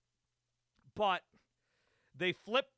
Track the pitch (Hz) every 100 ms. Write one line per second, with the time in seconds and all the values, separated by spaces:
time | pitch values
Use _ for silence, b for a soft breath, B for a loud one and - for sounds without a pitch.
0 | _ _ _ _ _ _ _ _ 139 -
1 | 208 175 - _ _ _ _ _ _ _
2 | _ 131 180 165 - 240 277